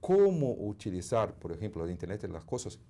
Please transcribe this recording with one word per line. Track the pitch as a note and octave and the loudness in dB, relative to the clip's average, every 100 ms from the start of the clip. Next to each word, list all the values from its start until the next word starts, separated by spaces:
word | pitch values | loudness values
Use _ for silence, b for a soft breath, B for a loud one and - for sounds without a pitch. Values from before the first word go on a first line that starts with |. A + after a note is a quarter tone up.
cómo | - F#3+ G3+ F3+ C3+ | 4 6 6 6 0
utilizar, | A#2 G#2 G2+ A2 F2+ F2 A#2 G#2 - | 0 -4 -6 -6 -6 0 2 2 -2
por | E2+ | -10
ejemplo, | E2 G#2 E2+ | -6 -6 -6
el | E2+ | -6
Internet | F2 E2+ G#2 | -6 -6 -8
de | - | -8
las | E2 | -10
Cosas | - B2 - - - | -8 -8 -8 -14 -20